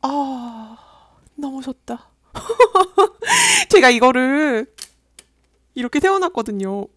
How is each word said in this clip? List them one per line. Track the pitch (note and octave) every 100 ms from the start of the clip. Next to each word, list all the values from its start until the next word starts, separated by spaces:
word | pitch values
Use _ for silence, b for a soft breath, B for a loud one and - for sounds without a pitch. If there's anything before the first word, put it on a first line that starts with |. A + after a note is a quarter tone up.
아, | C4+ C#4+ C4+ C4 A#3+ A3+ A3 A3+ B B B B B
넘어졌다. | - C#4+ C4+ C4 B3+ - A#3+ _ _ _
<laughs> | - - A4+ A#4+ F#4+ F#4 - G4 _ A#4 A#5+ A#5 - F#5+
제가 | G4+ C4
이거를 | A#3+ B3 B3+ B3+ C#4 D4+ A#3 B3+ _ - _ _ - _ _ _ _ _
이렇게 | - B3 D4
세워놨거든요. | F#4 G4 F4+ F4+ A3 G#3 F#3+ G3+ G3+